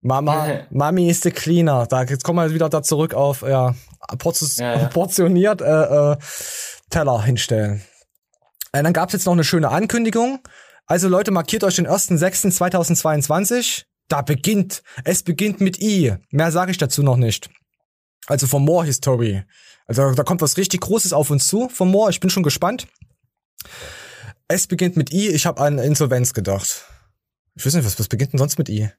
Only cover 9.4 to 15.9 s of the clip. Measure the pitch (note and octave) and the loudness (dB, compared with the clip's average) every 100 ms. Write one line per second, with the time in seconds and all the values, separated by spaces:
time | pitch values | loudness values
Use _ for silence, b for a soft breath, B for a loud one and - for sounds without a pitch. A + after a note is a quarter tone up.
9.4 | D#3 F3+ D3 C#3 G#3+ A#3 A3+ A3 A#3+ C4+ | 2 2 2 0 0 0 0 0 0 -2
10.4 | - B B B _ E3+ F#3 F3+ G#3 F#3 | -12 B B B _ 0 2 2 2 -2
11.4 | D#3+ A3 F#3+ F3 E3+ F#3 - E3+ F3 F#3 | 0 0 0 0 0 0 0 2 0 0
12.4 | G3 F3 F3+ F3+ E3 E3+ - D3+ C3+ D#3 | 0 0 0 0 0 0 2 0 0 0
13.4 | G3 A#3+ A#3 - - _ _ D3+ C#3 C#3+ | 0 -2 -2 -6 -10 _ _ -4 -2 -2
14.4 | - G#3 F#3 - B B B2+ F3 - D#3 | 2 0 0 -6 B B -2 -2 -2 -2
15.4 | G#3 G3 G3 F3+ G#3+ | -2 0 -2 0 0